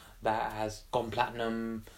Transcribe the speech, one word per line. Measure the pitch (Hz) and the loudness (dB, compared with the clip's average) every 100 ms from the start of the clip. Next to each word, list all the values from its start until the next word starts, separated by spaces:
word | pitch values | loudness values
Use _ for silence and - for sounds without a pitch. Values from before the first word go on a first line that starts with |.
| - - | -20 -2
that | 113 110 113 | 0 2 0
has | 107 107 98 - | 0 -2 -4 0
gone | 123 113 | 0 2
platinum | 120 117 117 113 113 113 113 - | 2 0 2 0 0 -2 -4 -8